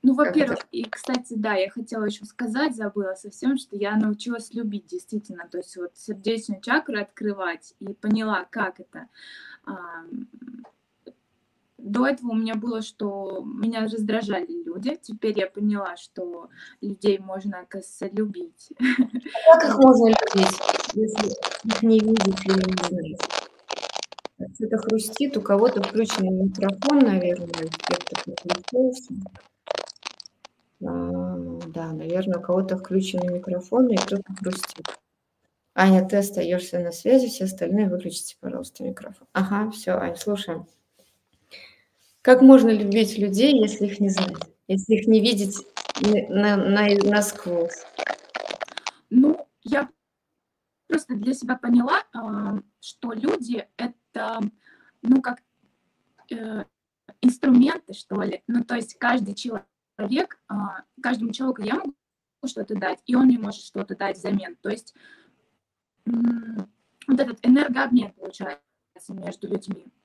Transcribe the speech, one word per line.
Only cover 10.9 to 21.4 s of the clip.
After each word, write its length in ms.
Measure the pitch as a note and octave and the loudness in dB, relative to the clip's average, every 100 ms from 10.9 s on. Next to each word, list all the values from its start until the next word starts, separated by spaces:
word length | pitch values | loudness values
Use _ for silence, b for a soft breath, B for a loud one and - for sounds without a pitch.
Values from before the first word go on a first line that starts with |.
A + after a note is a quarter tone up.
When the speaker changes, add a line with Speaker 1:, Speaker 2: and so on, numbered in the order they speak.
| _ - _ _ _ _ _ _ _ | _ -20 _ _ _ _ _ _ _
Speaker 1:
до 280 | G3+ G#3 C4 | -8 -2 0
этого 260 | C4 A#3+ | 0 -2
у 40 | A3 | -2
меня 200 | A3+ A3 | -2 -4
было, 260 | A#3 A3 | -6 -6
что 600 | A3 - G#3 G3 F#3+ F#3+ | -8 -8 -8 -6 -10 -10
меня 380 | - - G#3+ A3+ A3 | -10 -6 -4 -2 -4
раздражали 760 | A3 G#3+ A3 G#3 F#3+ - F4 E4 | -4 -2 -2 -2 -4 -6 -10 -10
люди, 320 | F3 G#3 D#4 | -8 -8 -8
теперь 380 | - G#3+ A3 G#3+ | -12 -6 -4 -2
я 80 | F#3+ | -4
поняла, 480 | - G#3 G3+ F#3+ F3 | -2 -2 -2 -6 -10
что 540 | - - F3+ E3+ E3+ B B B | -16 -12 -10 -10 -16 B B B
людей 360 | G3+ G3 G#3 G3 | -10 -2 0 0
можно, 400 | F#3+ F#3+ G3 F#3 | -2 -10 -8 -10
оказывается, 480 | F3+ G3 F#3 - G3 | -14 -16 -16 -12 -10
любить. 580 | G3 G#3+ F4 E4+ _ - - | -4 -6 -6 -14 _ -20 -4
<laughs> 760 | B3+ B3+ B3+ B3 - - - | -2 2 0 -2 -8 2 8
Speaker 2:
А 60 | E4 | 8
как 100 | - | 8
их 60 | - | 8
можно 300 | C4+ B3 A3+ | 10 10 8
любить, 500 | A3 - G3 F#3+ F#3+ - - - | 4 2 2 2 0 -2 -2 -2
если 360 | - A3 G#3+ G#3+ - | -4 -2 -2 -4 -4